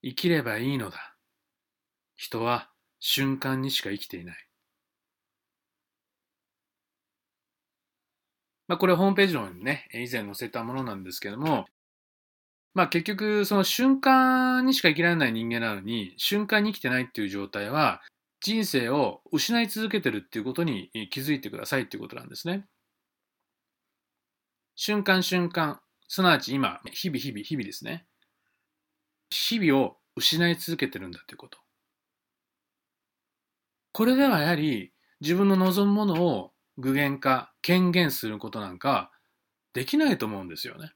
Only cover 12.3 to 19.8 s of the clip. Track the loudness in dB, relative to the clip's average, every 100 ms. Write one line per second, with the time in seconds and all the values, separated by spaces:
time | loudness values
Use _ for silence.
12.3 | _ _ _ _ 0 0 0 -2 -4 0
13.3 | 0 2 2 2 2 4 4 6 6 6
14.3 | 4 2 2 2 4 2 4 2 4 2
15.3 | 0 -2 -2 -2 -4 -4 -6 -6 -6 -2
16.3 | 0 2 2 0 -2 -2 -2 -2 -4 -4
17.3 | -4 -6 -6 -4 2 2 0 -14 _ _
18.3 | _ -2 -2 0 0 0 0 0 -4 -4
19.3 | -2 0 0 0 -4